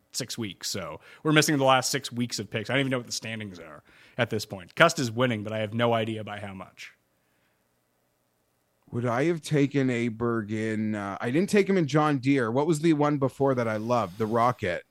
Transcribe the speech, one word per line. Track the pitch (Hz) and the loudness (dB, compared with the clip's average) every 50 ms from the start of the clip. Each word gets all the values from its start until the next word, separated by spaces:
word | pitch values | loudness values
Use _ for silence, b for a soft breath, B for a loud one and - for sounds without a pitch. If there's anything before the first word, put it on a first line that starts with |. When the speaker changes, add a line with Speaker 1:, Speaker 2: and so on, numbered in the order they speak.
| _ _ | _ _
Speaker 1:
six | - - 127 - - - | -10 -10 -8 -8 -8 -8
weeks, | 113 98 85 - - - | -8 -8 -8 -10 -8 -8
so | - 101 87 76 78 - b b b b b | -6 -6 -8 -8 -10 -12 b b b b b
we're | 156 | 4
missing | 151 156 147 - 156 139 | 6 6 6 6 4 4
the | 135 | 6
last | 131 131 127 123 - | 6 6 6 4 2
six | - 135 - - | -2 -4 -4 -6
weeks | 120 117 123 117 - - | -4 -4 -4 -4 -4 -6
of | 104 - | -8 -6
picks. | - 113 104 - | -6 -6 -4 -2
I | 120 | 0
don't | 139 | 0
even | 139 131 | 0 0
know | 131 127 | -2 -4
what | 117 110 | -4 -6
the | 104 | -10
standings | - - 110 113 110 107 101 90 85 | -10 -8 -8 -10 -10 -10 -12 -12 -16
are | 82 78 73 76 - b b b b b b b | -18 -18 -18 -20 -20 b b b b b b b
at | 120 113 | -2 0
this | 113 104 - | -2 -4 -4
point. | - 101 95 85 - - | -6 -10 -14 -14 -2 4
Cust | - 160 170 - - | 6 6 6 6 2
is | 131 117 | -2 -2
winning, | 107 117 131 123 117 107 101 | 0 0 0 0 0 -2 -4
but | 107 107 | -4 -4
I | 110 | -4
have | 107 104 110 | -4 -2 0
no | 117 120 117 117 | 2 2 2 2
idea | 113 110 113 107 107 104 | 2 0 -2 -6 -8 -8
by | 107 104 104 | -10 -10 -10
how | 107 101 95 | -10 -12 -12
much. | 92 90 - - - - - - _ _ _ _ _ _ _ _ _ _ _ _ _ _ _ _ _ _ _ _ _ _ _ _ _ _ _ _ _ _ _ _ _ _ _ _ _ _ _ | -12 -14 -16 -18 -20 -20 -20 -20 _ _ _ _ _ _ _ _ _ _ _ _ _ _ _ _ _ _ _ _ _ _ _ _ _ _ _ _ _ _ _ _ _ _ _ _ _ _ _
Speaker 2:
Would | - 120 117 | -6 -4 -2
I | 123 113 123 147 | -2 0 0 0
have | 170 175 160 | 0 -2 -2
taken | - - 151 143 143 135 - 139 131 127 | -4 0 2 2 2 2 2 0 0 2
Aberg | 123 117 117 120 110 110 120 117 117 113 104 101 | 0 0 -2 -2 -2 -2 -2 -2 0 -2 -2 -4
in? | 110 107 110 110 110 107 110 107 107 | -4 -4 -2 -2 -2 -2 -2 -2 -4
Uh, | 104 101 98 95 - | -4 -6 -6 -6 -6
I | 107 120 | -4 -2
didn't | 127 165 202 - | 0 0 0 2
take | 214 208 196 190 | 2 2 2 4
him | 196 185 | 2 2
in | 160 127 | 2 2
John | 135 156 151 151 147 131 | 2 2 2 2 0 0
Deere. | 117 135 143 135 117 110 | 2 2 2 2 2 2
What | 117 135 147 170 | 0 0 2 2
was | 165 147 | 0 2
the | 156 170 156 | 2 2 2
one | 147 147 147 151 139 | 4 2 2 2 0
before | 139 127 - - 139 139 131 | -2 -2 -2 0 2 2 2
that | 123 117 113 | 2 0 0
I | 107 107 | -2 -2
loved? | 107 117 123 117 104 90 90 107 | 0 0 2 2 0 0 -2 -4
The | 113 | -2
Rocket. | 104 113 117 117 127 123 - 107 90 85 76 - _ | 0 2 4 4 4 2 0 -2 -4 -4 -4 -8 _